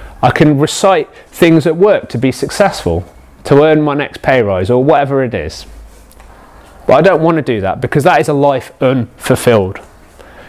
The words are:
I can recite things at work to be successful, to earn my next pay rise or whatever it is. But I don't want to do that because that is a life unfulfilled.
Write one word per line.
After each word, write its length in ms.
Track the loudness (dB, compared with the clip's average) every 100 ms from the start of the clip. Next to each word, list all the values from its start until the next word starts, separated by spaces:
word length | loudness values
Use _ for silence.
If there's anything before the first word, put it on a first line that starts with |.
| -20 -4
I 100 | -2
can 280 | 2 2 2
recite 480 | 0 0 0 0 -2 -10 -20
things 400 | 0 2 4 2
at 100 | 2
work 320 | 2 2 -2
to 80 | -4
be 140 | -4
successful, 760 | -4 -6 -2 -2 -2 -4 -4 -6 -14 -20 -20 0
to 180 | 4
earn 180 | 4 2
my 120 | 0
next 280 | -4 -6 -6
pay 200 | -2 0
rise 280 | 0 -2 0
or 140 | 0
whatever 400 | 2 0 0 -2
it 100 | -4
is. 320 | -6 -8 -12 -18 -20 -20 -20 -20 -20 -20 -20 -20 -20 -20 -12 0
But 100 | 2
I 60 |
don't 200 | 4 2
want 140 | 0 0
to 60 |
do 200 | -2 -4
that 200 | -4 -4
because 220 | -4 0
that 160 | 2 2
is 80 | 0
a 60 |
life 380 | 0 0 -2 -6 -4
unfulfilled. 960 | -2 -2 -4 -8 -4 0 2 2 0 -6 -18 -20 -20 -20 -20 -20